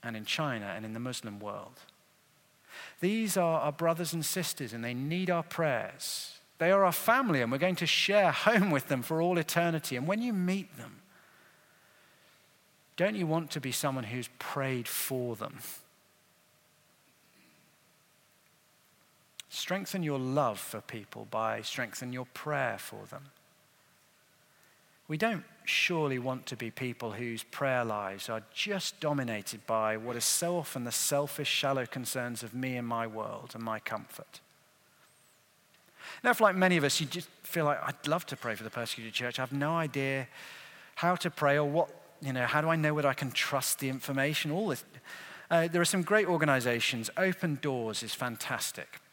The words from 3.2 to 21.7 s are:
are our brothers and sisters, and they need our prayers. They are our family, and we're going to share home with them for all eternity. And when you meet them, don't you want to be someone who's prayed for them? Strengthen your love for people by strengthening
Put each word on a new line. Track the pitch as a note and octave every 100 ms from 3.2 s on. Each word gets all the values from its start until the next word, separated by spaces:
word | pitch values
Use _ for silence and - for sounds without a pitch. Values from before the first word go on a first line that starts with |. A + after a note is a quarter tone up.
| A3 F#3+
are | E3+ D#3+
our | C#3
brothers | C#3+ E3 E3 E3+
and | E3
sisters, | D3 - E3 - B2+
and | A#2
they | A#2
need | B2 C#3 E3+ F#3
our | F3
prayers. | D#3+ - D#3+ B2 G2 - - - - - _ _
They | E3
are | G3
our | F#3+
family, | E3 - A#3+ B3+ D3
and | A#2
we're | C3+
going | F3
to | F3 E3
share | - - G3+ F#3
home | C#3+ - A3+ G3
with | D3 -
them | C3+
for | A#2 D#3+
all | E3+ F3
eternity. | D#3+ - E3+ D#3+ - B2+
And | C#3+
when | G#3
you | A#3+
meet | G#3 F3+ F#3+ F#3 -
them, | A#2 - - - - - - _ _ _ _ _ _ _ _ _ _ _ _ _ _ -
don't | F3+ G#3+
you | E3+
want | D#3+ D#3
to | D#3
be | C3
someone | A#2 D3 C3
who's | A2 B2 A#2 -
prayed | - - C3+ B2+ A#2
for | - - C3 B2
them? | A2 A2 - - - - _ _ _ _ _ _ _ _ _ _ _ _ _ _ _ - _ _ _ _ _ _ _ _ _ _ _ _ _ _ _ _ _ _ _ -
Strengthen | - - F#3+ G3 G3
your | D#3+ C#3
love | B2+ C3+ C3 G#2
for | - A2
people | - A2+ G2+ A2+ G#2+
by | A2 A2 A2
strengthening | A2